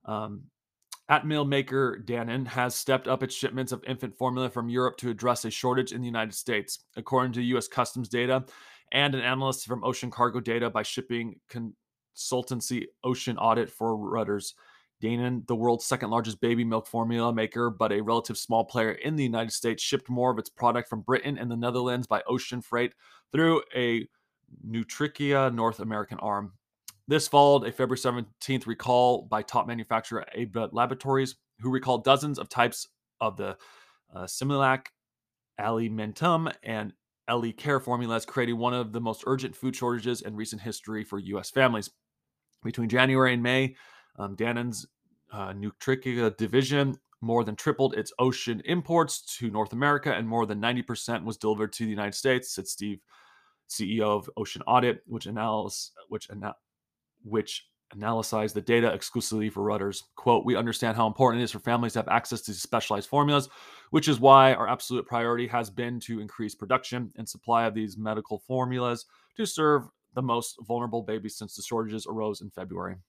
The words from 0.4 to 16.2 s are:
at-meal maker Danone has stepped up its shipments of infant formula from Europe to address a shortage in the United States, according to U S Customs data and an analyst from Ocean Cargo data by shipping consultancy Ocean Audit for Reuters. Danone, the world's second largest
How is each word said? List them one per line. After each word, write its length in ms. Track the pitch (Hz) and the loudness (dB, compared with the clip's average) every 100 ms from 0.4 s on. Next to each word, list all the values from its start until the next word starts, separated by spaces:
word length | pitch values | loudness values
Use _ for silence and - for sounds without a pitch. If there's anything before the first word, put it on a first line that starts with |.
| - _ _ _ _ - - | -16 _ _ _ _ -18 2
at-meal 360 | 147 151 151 143 | 2 4 0 2
maker 560 | 139 135 131 127 101 104 | 0 0 0 0 -2 -6
Danone 420 | 120 117 123 123 | -4 -2 -4 -2
has 280 | 127 123 - | -2 -2 -2
stepped 320 | - 131 127 | 2 2 2
up 160 | 131 | -2
its 120 | 131 - | -2 -4
shipments 360 | 123 123 131 | -4 -4 -6
of 120 | 120 - | -6 -6
infant 300 | 127 117 - | -8 -8 -4
formula 340 | 131 127 127 | -2 -2 -2
from 200 | 120 117 | -4 -2
Europe 280 | 123 127 - | 0 0 -2
to 120 | 123 | -6
address 340 | 104 123 120 | 0 0 0
a 60 | 117 | -2
shortage 420 | - 127 127 131 | -2 0 2 0
in 80 | 120 | -4
the 60 | 123 | -4
United 260 | 117 110 | -4 -4
States, 460 | - - 110 - - _ - | -6 -2 -2 -2 -12 _ -12
according 380 | 107 131 127 | 0 2 2
to 80 | 120 | 0
U 160 | 123 123 | 0 0
S 100 | - | -2
Customs 400 | - 120 - 113 | -2 -2 -2 -4
data 380 | 120 123 131 127 - - - _ | 0 2 0 -2 -18 -20 -20 _
and 220 | 123 143 135 | 0 2 2
an 60 | |
analyst 440 | 120 131 135 131 - | 0 0 0 -2 -6
from 180 | 123 | -2
Ocean 280 | 113 120 123 | -2 -2 -6
Cargo 280 | 117 123 120 | 0 0 2
data 300 | 120 117 120 | -2 0 0
by 140 | 110 | -2
shipping 560 | 107 - - 120 117 92 _ | -2 -6 -4 -4 -4 -12 _
consultancy 1400 | 120 113 - _ _ _ - - 127 120 123 - 123 - _ | -10 -10 -12 _ _ _ -12 -2 -2 -2 -6 -2 -4 -4 _
Ocean 340 | 127 127 - 117 | -4 -2 -4 0
Audit 320 | 113 113 113 | 2 2 0
for 280 | - 113 110 | -2 -2 -2
Reuters. 560 | 98 113 104 101 - - - _ _ _ | -2 -2 0 -2 -4 -16 -20 _ _ _
Danone, 460 | 110 120 123 123 107 | -4 0 -2 -2 -2
the 100 | 117 | 0
world's 300 | 120 117 - | 2 2 0
second 240 | 127 107 | -2 0
largest 320 | 117 | 0